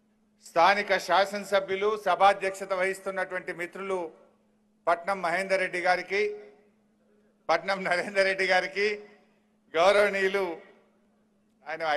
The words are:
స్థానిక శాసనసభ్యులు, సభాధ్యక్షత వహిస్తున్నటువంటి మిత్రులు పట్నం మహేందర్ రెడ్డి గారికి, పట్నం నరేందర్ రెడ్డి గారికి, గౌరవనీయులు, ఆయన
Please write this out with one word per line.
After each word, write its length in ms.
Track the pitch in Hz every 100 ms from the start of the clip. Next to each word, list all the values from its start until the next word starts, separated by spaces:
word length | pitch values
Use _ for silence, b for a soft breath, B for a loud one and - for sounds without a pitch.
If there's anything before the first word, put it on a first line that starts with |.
| _ _ _ _ -
స్థానిక 500 | 170 175 202 202 190 -
శాసనసభ్యులు, 800 | 175 196 202 196 202 190 190 208 214 190
సభాధ్యక్షత 680 | 175 196 196 190 190 190 190
వహిస్తున్నటువంటి 720 | 190 190 196 190 185 180 175 170
మిత్రులు 380 | 170 185 196 185 170 - _ _ _ _ _ _ -
పట్నం 320 | 170 196 196 175
మహేందర్ 380 | 175 190 190 185
రెడ్డి 180 | 175 180
గారికి, 340 | 180 175 196 208 - - _ _ _ _ _ _ _ _ _ -
పట్నం 320 | 165 175 190 185
నరేందర్ 400 | 180 - 196 190
రెడ్డి 180 | 190 190
గారికి, 340 | 185 185 185 208 208 - - _ _ _ _ _
గౌరవనీయులు, 760 | 160 185 202 208 196 190 196 185 160 - - _ _ _ _ _ _ _ _ 143
ఆయన 260 | 160 160